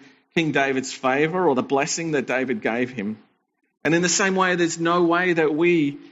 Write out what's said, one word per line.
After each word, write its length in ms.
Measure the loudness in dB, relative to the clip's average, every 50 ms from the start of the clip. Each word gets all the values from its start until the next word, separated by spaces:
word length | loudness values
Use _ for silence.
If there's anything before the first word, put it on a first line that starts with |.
| -16 -20 -20 _ _ _ _
King 180 | -2 -2 0
David's 380 | 0 2 0 2 0 -2 -4 -6
favor 560 | -10 -4 -2 0 2 2 0 0 0 0 2
or 80 | 2 2
the 80 | 2
blessing 500 | 0 0 0 0 0 -2 -4 -4 -4 -2
that 140 | -2 -2 -2
David 360 | -2 -2 -2 -2 -2 -4 -4
gave 260 | -2 -2 -2 -2 -4 -4
him. 300 | -6 -8 -8 -8 -8 -10 -14 _ _ _ _ _ _ _ _ _ _ _ -2
And 100 | 0 2
in 60 | 2
the 80 | 2 0
same 280 | 0 0 0 0 2
way, 200 | 2 2 0 2
there's 240 | 0 0 -2 -2 -2
no 240 | 0 0 2 2 2
way 300 | 2 2 2 2 2 2
that 200 | 2 2 0 2
we 440 | 2 2 2 4 2 2 0 -2 -6 -16 -20